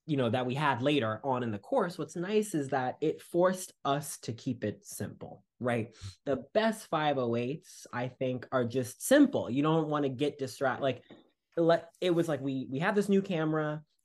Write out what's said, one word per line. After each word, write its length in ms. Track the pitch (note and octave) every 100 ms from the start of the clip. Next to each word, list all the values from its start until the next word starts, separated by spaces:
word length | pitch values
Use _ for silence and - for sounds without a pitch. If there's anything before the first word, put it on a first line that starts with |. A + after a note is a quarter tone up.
| -
you 120 | C#3
know, 120 | A#2+
that 160 | B2 B2+
we 80 | C#3
had 260 | D3 B2
later 400 | C3+ D3 A2 G#2+
on 200 | C3+ B2+
in 80 | A#2+
the 80 | G#2
course. 380 | - C4+ F3 E3+
What's 200 | D3 F3+
nice 360 | F3+ G#3+ G#3+ D#3
is 140 | C3+
that 280 | C3+ B2+ -
it 200 | D#3 -
forced 500 | - E3+ F3+ F#3 - - C#3
us 320 | C#3+ D3+ -
to 140 | -
keep 320 | A2+ - A#2+ G#2+
it 200 | - -
simple, 600 | - F#2+ - - - _ _
right? 340 | A#2+ A#2+ A2 - G2+ - -
The 180 | C3 A#2+
best 340 | G#3+ A3+ G#3+ -
five 300 | D#3+ D3+ C3+
oh 180 | A#2+ A#2
eights, 500 | A#2+ D#3 - - -
I 160 | B2 B2
think, 360 | - C3 B2+ -
are 140 | C3 A#2
just 360 | C3 A#2+ -
simple. 480 | - C#4 C#4+ A2+ F#2
You 140 | C3
don't 240 | D3+ D#3+ D3+
wanna 220 | D3 C#3
get 300 | B2 C#3+ -
distract-, 420 | C3 - C3+ A#2
like, 220 | C3+ B2+ - - _ _ _ -
let, 340 | E3 E3+ - _
it 120 | F3+
was 140 | E3+ D#3+
like, 140 | C#3+
we, 260 | C#3 C3+ A#2
we 100 | C3+
have 160 | F#3 G#3
this 140 | G3+
new 120 | G3
camera. 600 | F#3+ E3+ D#3 D#3 D3+ D3+ - _